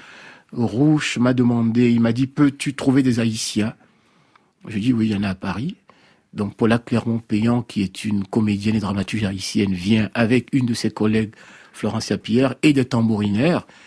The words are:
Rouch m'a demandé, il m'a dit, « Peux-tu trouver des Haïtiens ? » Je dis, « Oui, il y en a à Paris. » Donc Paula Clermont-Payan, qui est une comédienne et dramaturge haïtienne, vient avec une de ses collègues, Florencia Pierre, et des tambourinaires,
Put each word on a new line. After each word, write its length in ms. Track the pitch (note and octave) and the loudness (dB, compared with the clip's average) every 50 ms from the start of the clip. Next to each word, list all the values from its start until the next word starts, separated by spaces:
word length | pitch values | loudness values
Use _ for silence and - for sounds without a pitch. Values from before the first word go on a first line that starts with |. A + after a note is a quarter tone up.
| - - - - - - - - _ _ | -12 -20 -20 -20 -20 -20 -20 -20 _ _
Rouch 640 | - B2 A#2 G#2 G2+ A#2 C#3+ D#3 D#3 D3+ - - - A2+ | -4 -4 -2 -2 0 2 4 4 4 2 0 -2 -2 0
m'a 160 | A#2+ B2+ B2+ | 2 2 2
demandé, 580 | B2 B2 A#2+ A#2+ A#2+ A2+ A2+ A2 A#2+ B2 A#2+ | 4 2 2 2 2 0 2 2 4 4 4
il 100 | A#2 A#2 | 4 4
m'a 120 | A#2 A#2 A2+ | 2 2 2
dit, « 140 | B2 C3+ C3 | 0 -2 -2
Peux-tu 460 | - - D3 C#3 C3+ - - D3 C3+ | 2 2 2 2 2 0 -6 -8 -8
trouver 280 | - - C#3+ B2+ C#3 | -2 0 2 2 4
des 180 | C3+ C3 A#2 A#2 | 2 2 2 2
Haïtiens ? » 540 | A#2 A#2 A2 A2 - - - A2 G#2 A2+ - - _ _ _ _ _ _ _ _ _ _ _ _ _ _ _ _ - - | 0 -2 -2 -4 -6 -4 -2 -2 -2 -2 -4 -10 _ _ _ _ _ _ _ _ _ _ _ _ _ _ _ _ -14 -8
Je 120 | G#2 G#2 | -6 -2
dis, « 140 | G#2 B2+ B2 | 0 0 0
Oui, 140 | A2+ A2 A2 | 2 0 0
il 40 | G#2+ | 0
y 20 | |
en 80 | G2 G#2 | -2 -2
a 60 | G2+ | -4
à 60 | F#2 | -4
Paris. » 400 | - - G2 F2+ G2 B2 F3 - - _ _ _ _ _ _ _ _ _ _ - | -6 -6 -6 -6 -6 -6 -8 -10 -12 _ _ _ _ _ _ _ _ _ _ -8
Donc 220 | - G#2 G2+ - | -8 -6 -6 -2
Paula 220 | - A#2+ A2 A#2 A#2 | -2 0 2 2 0
Clermont-Payan, 840 | - - A#2+ A2+ - A#2 A2+ A2+ - - A2 G#2 G#2+ A#2+ A#2+ A#2+ A#2 | 0 -2 -4 -2 -2 -2 -4 -4 -4 -4 -2 0 0 2 0 0 -2
qui 180 | - - - | -4 -4 -4
est 240 | G2 F#2 - - - | -4 -4 -4 -8 -6
une 200 | A2 G#2 G2+ F#2+ | -4 -4 -4 -4
comédienne 500 | - - A#2 G#2+ G#2+ G#2 G2 G2+ A2 A2 | -4 -2 -2 0 0 -2 -2 -2 -2 0
et 40 | A2 | 0
dramaturge 440 | G2+ F#2 G2 G2 F#2+ - - G#2+ G#2+ | -2 -2 -2 -4 -4 -4 -4 -4 -4
haïtienne, 500 | F#2+ F#2+ F#2+ - - - G#2+ G#2 G2 F#2+ | -4 -4 -6 -8 -4 -2 -2 0 0 -2
vient 360 | F2+ F2 G2+ A2+ A2 G#2+ G2 - | -2 0 2 2 2 2 0 -2
avec 360 | A#2 A#2+ G#2 B2 B2 A#2+ - - | -2 0 2 2 0 0 0 -2
une 120 | C#3 B2 | -2 0
de 80 | A#2 A#2 | 0 -2
ses 180 | - - A2 | -2 -4 -4
collègues, 420 | - - G#2+ G#2+ A2 A2 A2 G#2 - - - - - - - - - | -2 0 0 0 2 0 -2 -4 -8 -16 -20 -20 -20 -20 -20 -20 -12
Florencia 440 | - - G#2+ G#2 A2+ A2 - G#2+ F#2+ | -8 -6 -4 -4 -4 -4 -4 -4 -4
Pierre, 380 | - - G#2+ B2 C3+ C3 B2+ - - | -2 0 2 2 2 2 0 2 2
et 100 | D#3 C#3+ | 4 4
des 120 | C3+ B2+ | 4 2
tambourinaires, 800 | - - A#2 A2+ A2+ A2+ G#2 G#2 G#2 G2+ G#2 C3+ E3+ E3+ A2 - - - - - | 2 0 0 2 2 2 0 0 0 0 2 2 2 0 0 -4 -8 -16 -20 -20